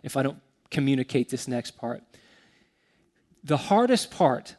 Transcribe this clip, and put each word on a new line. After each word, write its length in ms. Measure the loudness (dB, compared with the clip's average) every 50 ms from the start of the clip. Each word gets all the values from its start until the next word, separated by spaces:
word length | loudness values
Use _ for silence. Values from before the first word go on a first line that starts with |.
if 120 | -12 -6 -2
I 80 | -2
don't 180 | -2 -2 -4 -6 _ _ _ _ _ -6
communicate 600 | -4 0 0 2 2 0 -2 -2 0 -2 -2 -2
this 180 | -4 -8 -6 -6
next 300 | -6 -6 -6 -8 -14 -10
part. 240 | -10 -10 -10 -10 _ _ -20 -20 _ _ _ _ _ _ _ _ _ _ _ _ _ _ _ _ _ _ _ _ _ _ _ _
The 140 | -2 -2 -2
hardest 540 | 0 2 2 4 4 4 4 2 2 0 -4
part, 460 | 0 2 2 2 2 0 -6 -16 -20